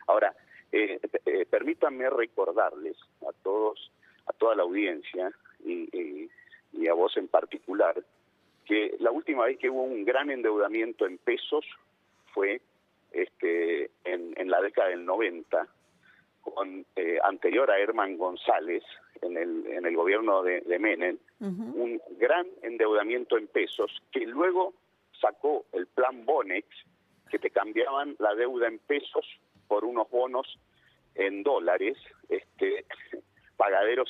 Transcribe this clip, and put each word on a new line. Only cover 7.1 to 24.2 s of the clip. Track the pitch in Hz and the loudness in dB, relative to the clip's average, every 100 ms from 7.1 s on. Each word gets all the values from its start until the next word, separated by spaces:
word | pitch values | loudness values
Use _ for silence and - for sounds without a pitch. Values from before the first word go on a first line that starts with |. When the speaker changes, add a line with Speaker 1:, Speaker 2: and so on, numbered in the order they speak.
| - | 0
Speaker 1:
en | 92 | 0
particular, | 80 80 - - 101 87 - - _ _ _ _ _ | 0 0 -8 -6 0 2 0 -8 _ _ _ _ _
que | - 107 107 - | -2 0 0 0
la | 117 | 0
última | 143 165 131 117 | 0 -2 0 2
vez | 131 | 2
que | 127 | -2
hubo | 131 | 0
un | 131 117 | -2 -2
gran | 101 131 147 | 0 2 0
endeudamiento | 131 113 104 101 113 113 - | 0 0 2 2 0 -2 -2
en | 95 90 | -4 -2
pesos | - 127 - 147 - - _ _ _ _ _ | -2 -2 0 -2 -4 -14 _ _ _ _ _
fue, | 104 98 113 _ _ _ _ _ | 0 0 -2 _ _ _ _ _
este, | - 92 - 92 85 85 - - _ | -4 -4 -2 0 2 0 0 -4 _
en, | 90 90 85 78 | -6 -6 -6 -6
en | 92 | 0
la | 90 | 2
década | 98 - 95 | 2 2 0
del | 90 | 0
noventa, | 87 101 101 85 - - - _ _ _ _ _ _ _ | -2 0 0 -2 -2 -2 -2 _ _ _ _ _ _ _
con, | - - 95 95 - | -10 -6 -6 -8 -8
eh, | 95 85 87 | -2 0 2
anterior | 98 95 90 107 127 | 2 2 2 4 4
a | 98 | 4
Herman | 104 113 95 85 | 2 0 -2 -2
González, | 90 87 - 101 85 85 - - _ - | -4 -4 0 0 0 -6 -6 -20 _ -10
en | 175 85 | -6 -4
el, | 85 82 - | -4 -6 -6
en | 90 | -4
el | 85 82 | -2 0
gobierno | 87 104 113 95 | 2 2 4 2
de, | 90 90 | 2 0
de | 82 90 | 0 0
Menem, | 110 92 90 - _ - | 0 0 -2 -4 _ -10
Speaker 2:
Ujú. | 202 180 226 | -8 -6 -6
Speaker 1:
un | 294 240 240 - - | -4 -4 -4 -8 0
gran | 127 170 180 - | 2 2 0 -8
endeudamiento | 117 113 110 107 104 123 120 113 | -6 0 2 4 2 -2 0 0
en | 107 | 0
pesos | 127 - - 101 - _ | -2 -2 -2 -4 -6 _
que | 131 | -4